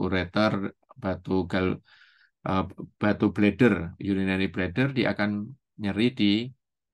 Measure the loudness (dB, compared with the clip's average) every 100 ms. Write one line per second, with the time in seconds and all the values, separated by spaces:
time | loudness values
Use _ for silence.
0 | -2 -2 -2 0 0 0 -6 -10 _ -10
1 | -6 -6 -2 -2 0 0 0 -2 -10 _
2 | _ _ _ _ -4 -2 -2 -8 -18 -2
3 | 0 2 2 4 2 6 4 4 -2 -6
4 | -2 0 0 0 -2 -2 -4 -2 -2 0
5 | -2 0 -2 -2 -8 -14 _ -6 -4 0
6 | 0 2 2 2 -2 -12 _ _ _